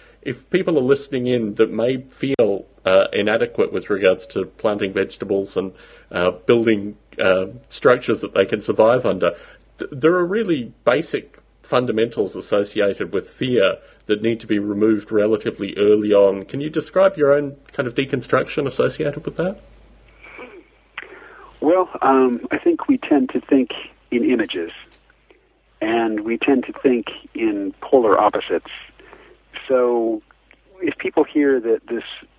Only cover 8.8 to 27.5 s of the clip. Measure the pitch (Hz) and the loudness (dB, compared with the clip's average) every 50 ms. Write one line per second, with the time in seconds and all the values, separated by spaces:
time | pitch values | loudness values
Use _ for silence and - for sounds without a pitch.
8.8 | 110 113 123 127 123 110 92 90 87 87 - - - - - - _ _ _ _ | 4 6 4 4 2 0 -2 0 0 -2 -2 -4 -10 -20 -20 -20 _ _ _ _
9.8 | - - - 131 151 160 180 180 175 170 196 226 226 190 165 135 117 117 - _ | -12 -10 -6 0 2 2 2 2 0 -2 -2 -4 -2 -2 -4 -4 -4 -8 -14 _
10.8 | _ 120 127 143 - - - - - - - - _ _ _ _ _ - 143 127 | _ 0 0 0 -2 -4 -6 -8 -8 -10 -18 -20 _ _ _ _ _ -2 -2 0
11.8 | 127 123 110 110 113 120 - 123 104 92 - 95 - - 107 104 104 - - 107 | 0 0 0 0 0 -2 -2 -4 -4 -4 -4 -8 -6 -2 0 0 0 -2 -2 0
12.8 | 101 101 95 - 101 85 - 95 - - - - 131 131 123 113 98 92 95 - | 0 0 0 -2 -6 -4 -4 -6 -6 -6 -8 -8 -4 -2 2 2 2 2 0 -2
13.8 | - - _ _ _ - 107 104 107 117 117 113 - 110 110 101 101 104 101 101 | -8 -18 _ _ _ -4 -4 -2 0 -2 -2 -2 -4 -4 -2 -2 -2 -2 -2 0
14.8 | 107 113 110 101 - - 110 104 101 110 110 104 - 117 - - 101 98 - - | 2 2 2 2 -2 -2 0 0 2 2 0 0 -2 -6 -6 -6 -8 -8 -2 0
15.8 | 104 104 107 107 107 104 104 101 101 98 98 98 95 - - 135 143 156 156 160 | 4 4 4 4 4 4 4 6 6 4 4 0 -6 -8 -8 -8 -8 -6 -6 -6
16.8 | 147 - - 185 196 190 190 156 147 139 143 147 147 139 135 - _ - - - | -6 -2 0 2 2 2 2 2 2 4 4 2 2 -2 -8 -12 _ -12 -8 -6
17.8 | 131 123 117 - 135 131 - 123 - - - 131 135 - - 156 143 131 - - | -6 -4 -2 -4 -2 -2 -4 -4 -2 0 0 0 0 -2 -4 -4 -4 -4 -2 -2
18.8 | 139 131 - - 151 147 143 156 - 151 - - 165 190 208 - - - - - | -2 -2 -2 -2 -4 -6 -6 -6 -10 -10 -6 -6 -6 -6 -6 -8 -14 -20 -20 -20
19.8 | - _ _ _ _ _ _ _ - - - - 247 247 - 370 - _ _ _ | -20 _ _ _ _ _ _ _ -20 -20 -20 -20 -20 -20 -20 -20 -20 _ _ _
20.8 | _ _ _ - - - - - - - - - - - - - - 147 175 185 | _ _ _ -18 -18 -18 -20 -20 -20 -20 -20 -20 -20 -20 -12 -4 0 2 2 2
21.8 | 180 - - - - 135 135 131 131 127 123 117 - - 294 294 - 339 330 - | 0 -2 -4 -2 0 2 4 4 4 4 2 -2 -4 -6 -6 0 0 0 0 0
22.8 | - - 269 254 - - 311 277 254 - - - - - 147 135 127 - - - | 0 0 0 0 2 2 2 2 2 0 -2 -6 -2 2 2 2 2 0 -4 -10
23.8 | - - - _ _ _ 127 120 - - 127 113 107 - - 90 82 82 - - | -14 -16 -20 _ _ _ -2 0 2 2 2 2 0 -2 -4 -6 -8 -8 -10 -16
24.8 | - - - _ _ _ _ _ _ _ _ _ _ _ _ _ _ _ _ _ | -20 -20 -20 _ _ _ _ _ _ _ _ _ _ _ _ _ _ _ _ _
25.8 | 107 110 117 117 113 113 107 107 104 110 117 - - - 139 127 - - - - | -4 -2 0 0 0 -2 -2 -4 -4 -4 -4 -2 2 2 2 2 2 -2 -10 -2
26.8 | - 135 123 117 107 - - - - - _ - 113 110 | 0 2 2 2 0 -6 -12 -14 -20 -14 _ -2 -2 -2